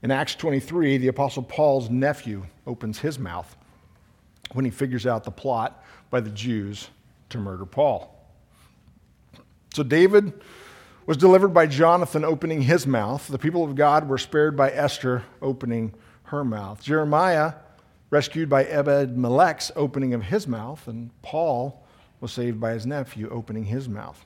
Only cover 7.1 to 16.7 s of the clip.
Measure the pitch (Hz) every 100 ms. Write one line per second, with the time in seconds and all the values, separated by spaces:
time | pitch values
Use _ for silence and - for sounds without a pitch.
7.1 | _ _ 120 98 92 95 - 147 104 -
8.1 | - _ _ _ _ _ _ _ _ _
9.1 | _ _ - - _ _ - 135 156 185
10.1 | 208 208 - - - - - - - -
11.1 | 151 185 185 196 170 160 135 165 175 175
12.1 | 156 151 156 165 160 131 170 139 123 104
13.1 | 139 - 135 151 175 160 135 147 147 151
14.1 | 131 - 151 151 147 135 135 143 - 131
15.1 | 123 - - 139 131 120 117 113 107 -
16.1 | _ - 143 135 107 98